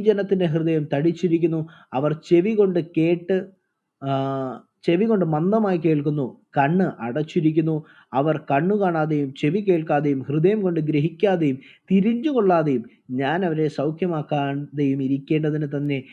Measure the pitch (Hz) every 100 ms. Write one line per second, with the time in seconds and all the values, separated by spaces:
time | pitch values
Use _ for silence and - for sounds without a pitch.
0 | 214 202 196 190 175 160 160 160 151 143
1 | 160 160 180 165 165 160 160 - - 123
2 | 147 156 - 175 190 220 196 180 156 -
3 | 160 170 175 190 190 - _ _ _ _
4 | 139 135 135 135 131 120 - _ - 170
5 | 226 220 165 151 175 220 214 180 165 156
6 | 143 147 123 - _ - 139 180 175 -
7 | 113 127 156 180 156 156 160 156 156 -
8 | _ 123 151 151 - 139 175 214 190 165
9 | 156 151 139 135 151 185 202 170 160 147
10 | 147 135 127 147 165 220 185 165 151 147
11 | 156 - 208 180 151 131 - - - 190
12 | 196 233 311 262 202 175 156 127 113 _
13 | - 127 139 165 190 156 156 147 143 156
14 | 185 160 151 147 139 139 147 143 139 139
15 | 131 139 139 156 151 156 151 143 147 139
16 | 131